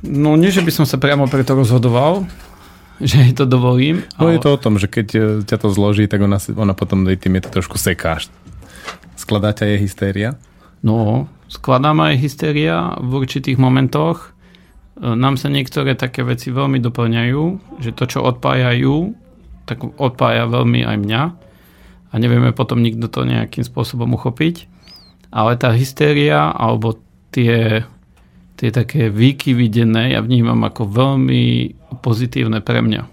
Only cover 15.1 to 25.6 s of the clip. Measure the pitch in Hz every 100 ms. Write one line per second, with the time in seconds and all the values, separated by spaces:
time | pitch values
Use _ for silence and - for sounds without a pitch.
15.1 | 113 131 135 143 139 127 - 135 131 127
16.1 | 127 123 123 135 127 139 135 120 120 117
17.1 | 117 120 139 160 190 - - 117 113 131
18.1 | 139 127 123 135 131 127 120 131 147 180
19.1 | 233 - - - - - 117 120 - 135
20.1 | 123 123 117 117 120 120 120 117 107 101
21.1 | 113 156 175 - - _ - - - -
22.1 | - 120 120 123 117 123 120 117 113 117
23.1 | 131 127 120 113 - 123 - 120 127 120
24.1 | 120 127 120 156 170 - - - - -
25.1 | _ - 113 110 120